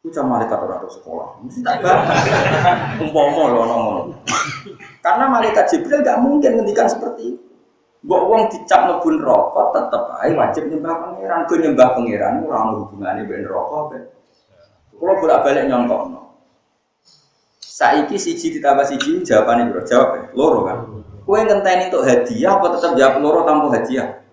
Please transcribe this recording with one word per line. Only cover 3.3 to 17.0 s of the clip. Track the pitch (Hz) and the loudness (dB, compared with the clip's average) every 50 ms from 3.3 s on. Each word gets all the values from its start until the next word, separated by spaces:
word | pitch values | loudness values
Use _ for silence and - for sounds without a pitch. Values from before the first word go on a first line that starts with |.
| - - 156 127 120 | 2 2 2 2 2
lho | 117 | 2
ana | 117 113 117 | 0 0 0
ngono. | 117 117 107 95 90 - - - - - - - - - - - - - 202 - - - - - _ _ | 0 -2 -2 -4 -4 -6 -8 -12 -14 -8 -6 -4 -4 -4 -6 -8 -12 -14 -18 -20 -20 -20 -20 -20 _ _
Karena | 170 180 226 254 269 | 0 2 2 2 2
malaikat | 247 233 220 214 208 214 - - | 2 2 0 2 2 2 2 4
Jibril | 330 311 - - 285 294 | 2 0 0 0 0 2
gak | 269 247 240 240 240 | 2 2 2 2 2
mungkin | 277 285 302 285 254 226 | 2 2 4 2 2 2
ngendikan | 226 214 196 208 226 208 196 | 2 0 0 0 2 2 0
seperti | - - - - - - 113 120 - | 0 -2 -6 -8 -8 -8 -10 -10 -10
itu. | - - - _ _ _ _ _ _ _ _ _ _ | -10 -14 -20 _ _ _ _ _ _ _ _ _ _
Mbok | _ 143 180 - - 185 220 | _ 0 0 0 2 4 4
wong | 220 214 220 | 2 2 0
dicap | - - - - - - 143 - | -2 -8 -2 2 2 4 4 4
mlebu | - - - 160 156 151 | 0 0 0 0 0 0
neraka | - - - - - - - - - - - | 0 2 2 2 2 2 0 0 0 0 0
tetep | - - - - - - - - - - | -2 -2 -2 -4 -4 -4 -6 -8 -4 -2
ae | - - | -2 0
wajib | - 123 - - 165 151 - 160 | 2 0 0 0 -4 -4 -4 -6
nyembah | 147 151 160 170 | -6 -4 -4 -6
pangeran. | 170 170 175 - - 190 - 175 165 156 | -6 -8 -10 -12 -10 -6 -4 -4 -2 -2
Go | - 180 160 | 0 0 0
nyembah | 160 151 139 123 127 127 127 | 2 0 6 6 6 4 4
pangeran | 123 120 113 104 101 104 101 - - - - | 0 -2 -4 -2 -2 -2 -2 -2 -4 -4 -4
ora | 117 113 110 | -2 -2 -2
ana | 113 107 104 | -2 -4 -6
hubungane | 98 101 101 98 98 - - - 110 98 | -8 -12 -12 -10 -8 -6 -6 -6 -8 -8
mbek | - - - | -8 -10 -8
neraka, | - 95 - - 127 147 151 147 139 - | -6 -6 -6 -6 -6 -6 -8 -8 -8 -10
Mbak. | - - - _ _ _ _ _ _ _ _ _ _ _ _ _ _ _ _ _ | -14 -18 -18 _ _ _ _ _ _ _ _ _ _ _ _ _ _ _ _ _
Kula | - - 185 196 190 | -8 -2 -2 0 0
bolak-balik | 165 160 - - - 143 135 135 135 135 | 2 2 2 4 4 2 2 0 0 0
nyongkokno. | 127 120 120 120 - - - - - - - - _ _ _ _ _ _ _ _ _ _ _ _ _ _ | 0 0 0 0 -2 -4 -4 -8 -12 -16 -18 -20 _ _ _ _ _ _ _ _ _ _ _ _ _ _